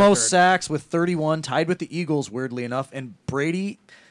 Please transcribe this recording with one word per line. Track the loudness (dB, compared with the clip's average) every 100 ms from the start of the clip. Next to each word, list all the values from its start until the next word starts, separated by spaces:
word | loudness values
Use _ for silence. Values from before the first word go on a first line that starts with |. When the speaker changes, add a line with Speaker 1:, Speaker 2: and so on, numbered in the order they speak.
| 6
Speaker 1:
most | 4
Speaker 2:
third. | 4
Speaker 1:
sacks | 4 6 4 0
with | -6
thirty-one, | -2 -2 0 0 0 -2
tied | -2 -2 0
with | -2
the | -6 -6
Eagles, | -2 -2 -4
weirdly | -6 -6 -6
enough. | -6 -6 -6
And | -10 -14 -14 -8
Brady, | -4 -2 -2 -6 -10 _ -20 _